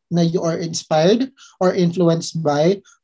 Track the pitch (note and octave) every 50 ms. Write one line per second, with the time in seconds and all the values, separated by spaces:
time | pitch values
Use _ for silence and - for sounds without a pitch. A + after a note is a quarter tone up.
0 | _ _ E3+ F3 E3+ E3+ E3 F#3 E3 E3 E3 F3+ F3 E3 E3 - - - D#3+ D#3
1 | D#3+ F#3 A3+ A#3 C4+ C4 - _ - - _ - F#3 F3+ F#3+ F#3+ F3 E3+ E3+ F#3
2 | F3 E3 E3 E3 E3+ - - E3 D#3+ D3 C#3+ D3 D#3 F3 G3+ G3 - _ _ _